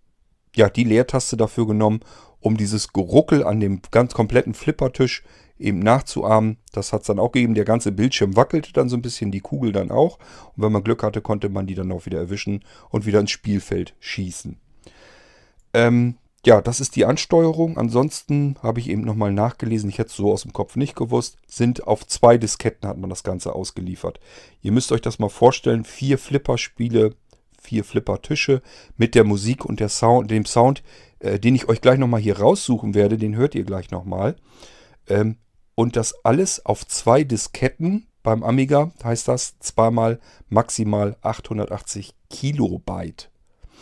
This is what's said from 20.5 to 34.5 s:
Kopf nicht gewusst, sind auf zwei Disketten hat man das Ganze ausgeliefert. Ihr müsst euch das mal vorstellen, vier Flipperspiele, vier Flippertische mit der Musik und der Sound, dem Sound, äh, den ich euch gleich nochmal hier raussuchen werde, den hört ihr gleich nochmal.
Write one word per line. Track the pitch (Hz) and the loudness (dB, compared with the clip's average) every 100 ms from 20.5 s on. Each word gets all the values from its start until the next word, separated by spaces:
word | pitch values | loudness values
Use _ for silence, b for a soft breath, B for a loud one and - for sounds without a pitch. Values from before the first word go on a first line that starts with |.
Kopf | - 101 | -8 -6
nicht | - 143 - | -4 -4 -4
gewusst, | 117 123 120 - _ | -2 -2 -4 -12 _
sind | - 120 123 - | -2 0 0 -2
auf | 107 | -4
zwei | - - 120 120 | -2 4 6 6
Disketten | 110 - 113 - 101 | 2 -4 -4 -6 -8
hat | 87 | -8
man | 92 | -10
das | 92 | -8
Ganze | - 92 - | -8 -8 -8
ausgeliefert. | - 95 - 90 87 87 - B B B B | -8 -10 -10 -10 -8 -10 -10 B B B B
Ihr | - | 0
müsst | 113 - | 0 2
euch | 120 | -2
das | 123 - | -2 -4
mal | 104 | -6
vorstellen, | - 120 - - 117 | 4 4 4 0 0
vier | 107 - 135 135 | -2 -8 -2 -2
Flipperspiele, | - 139 - 120 - - 120 117 107 - _ _ _ _ | 0 -4 -2 -4 -6 -6 0 2 2 0 _ _ _ _
vier | - 110 | -6 -6
Flippertische | 98 117 - 95 - 151 - 131 B B B - | -4 -6 -4 -6 -4 -4 0 -2 B B B -2
mit | 117 | 2
der | 120 | 6
Musik | 107 101 107 135 | 6 4 -2 -4
und | - 104 | -6 -6
der | 104 | -4
Sound, | - 117 120 107 | 0 2 2 2
dem | 110 | -2
Sound, | 104 120 120 143 b b b b | 0 2 4 2 b b b b
äh, | 98 101 | -4 0
den | 113 | 2
ich | 127 - | 2 2
euch | 113 | 4
gleich | 127 131 | 4 4
nochmal | 127 117 | 2 0
hier | 107 95 | 0 2
raussuchen | 110 196 - 117 107 | 2 2 0 -2 0
werde, | 104 101 110 | 2 2 2
den | 107 107 | -2 0
hört | 139 | -2
ihr | - | -2
gleich | 90 95 92 | -6 -8 -8
nochmal. | 95 90 90 104 175 b | -10 -8 -4 -4 -6 b